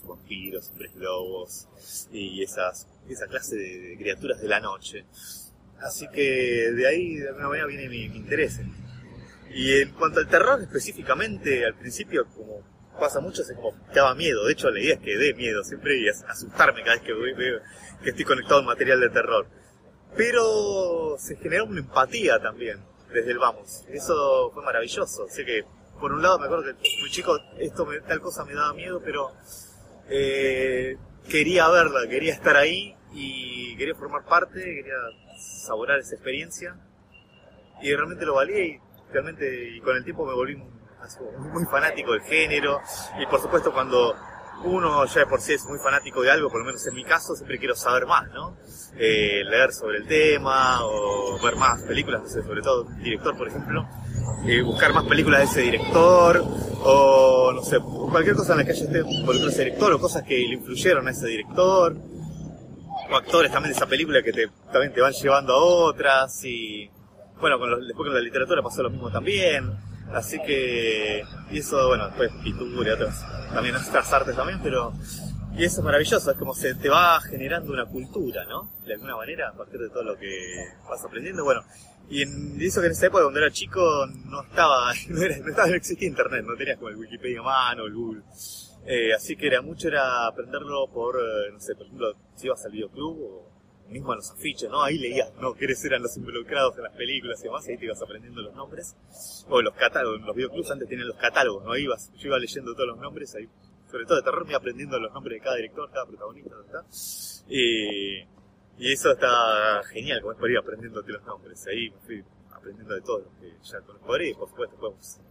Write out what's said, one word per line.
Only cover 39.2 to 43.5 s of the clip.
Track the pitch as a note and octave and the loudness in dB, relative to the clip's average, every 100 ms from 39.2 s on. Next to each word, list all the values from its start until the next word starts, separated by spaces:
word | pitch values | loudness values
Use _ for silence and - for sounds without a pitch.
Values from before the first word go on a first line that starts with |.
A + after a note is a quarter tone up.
| D3+ D#3 C3+ B2 A#2+ | -4 -4 -6 -6 -10
y | A#2 | -8
con | B2 B2+ | -2 -2
el | |
tiempo | B2 D#3 | -2 -6
me | C#3+ | -4
volví | B2+ C3 C#3+ - - - - | -2 -4 -6 -14 -20 -20 -20
así | - - | -20 -16
como | B2 | -14
muy, | C3+ D3 | -12 -8
muy | E3 | -4
fanático | E3+ C#3 D#3 C#3+ A#2 | -2 0 0 -2 -2
del | G#2+ | -2
género. | - D#3 D3+ D3 C#3+ C#3+ - - - - | 0 0 2 2 0 -2 -6 -12 -10 -8
Y | C#3+ | 0
por | C3 | 0
supuesto, | D#3 | 2